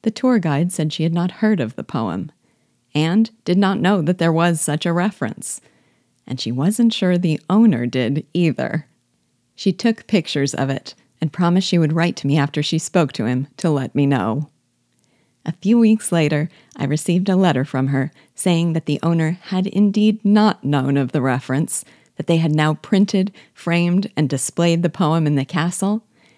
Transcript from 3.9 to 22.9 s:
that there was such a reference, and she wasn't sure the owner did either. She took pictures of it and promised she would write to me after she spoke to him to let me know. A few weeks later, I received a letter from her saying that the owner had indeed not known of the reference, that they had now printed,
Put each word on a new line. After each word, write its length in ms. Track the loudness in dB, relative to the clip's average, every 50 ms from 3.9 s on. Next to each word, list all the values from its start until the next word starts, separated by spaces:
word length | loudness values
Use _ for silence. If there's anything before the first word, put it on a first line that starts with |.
| 2 2
that 160 | 0 0 0 0
there 140 | 0 0
was 280 | 2 2 2 0 0 0
such 260 | -2 -4 -4 -2 -2
a 60 | -2
reference, 680 | -2 0 -2 -2 -4 -4 -8 -8 -8 -10 -12 -12 -12 -14 _ _ _ _ _ _ _ _ _ _ _ _ _
and 140 | -12 -10 -8
she 100 | -6 -6
wasn't 420 | -4 0 0 0 2 2 2 2
sure 240 | 2 2 0 0 2
the 240 | 2 2 0 -2 -2 _ 0
owner 380 | 2 4 4 4 4 2 -2
did 400 | -2 -2 -2 0 0 -2 -4 -4 _ _
either. 540 | 0 0 0 0 -2 -4 -4 -4 -6 -8 _ _ _ _ _ _ _ _ _ _ _ _ _ _
She 180 | -2 -2 -2
took 360 | -2 0 0 -2 -2 -2 -4 0
pictures 440 | 0 0 0 0 -2 -2 -2 -2
of 160 | -2 -4 -2 -2
it 280 | -4 -6 _ -14 -20 _ _ _ _ _
and 120 | -6 -6
promised 360 | -2 0 0 2 2 2 2 2
she 100 | 2 2
would 140 | 2 2 2
write 220 | 0 0 -2 -2
to 100 | -4 -2
me 100 | 0 2
after 260 | 2 2 0 -2 -4
she 160 | -4 -2 -4 -4
spoke 340 | -4 0 0 0 0 0
to 120 | -2 -4 -4
him 220 | -2 -2 -2 -4 -6 _
to 140 | -4 -2 -2
let 240 | 0 0 -4 -2 _
me 100 | 0 2
know. 460 | 2 2 0 0 -2 -2 -4 -6 -8 _ _ _ _ _ _ _ _ _ _ _ _ _ _ _ _ _ _ _
A 60 | -10
few 260 | -10 _ 0 2 4 4
weeks 320 | 6 4 4 2 0 -2
later, 380 | 0 0 2 2 0 -2 -2 -4 _ -18 _ _ _
I 80 | -6 -4
received 440 | -2 -2 -2 0 0 0 0 2 2
a 80 | 2
letter 280 | 2 2 2 2 0 -2
from 220 | -2 -2 -2 -2
her 260 | 0 0 -2 -2 -4 _ -16 _ _ _
saying 380 | -4 0 0 2 2 0 0
that 140 | -2 -2 -2
the 140 | -4 -4 -2
owner 360 | 0 0 0 0 0 -2 -4 -6 -8
had 220 | -6 -4 -4 -4
indeed 560 | -2 0 2 2 2 2 2 2 2 0 0 2
not 400 | 2 4 4 4 2 0 -2 -2
known 320 | -2 0 0 0 0 0
of 160 | 0 0 0
the 100 | -2 -2
reference, 640 | 0 0 -2 -2 -2 -2 -2 -2 -2 -4 -6 -10 -10 -12 -20 _ _ _ _
that 100 | -10 -2
they 120 | 0 0 2
had 160 | 2 2 2
now 200 | 2 2 0 -2
printed, 580 | -4 -2 0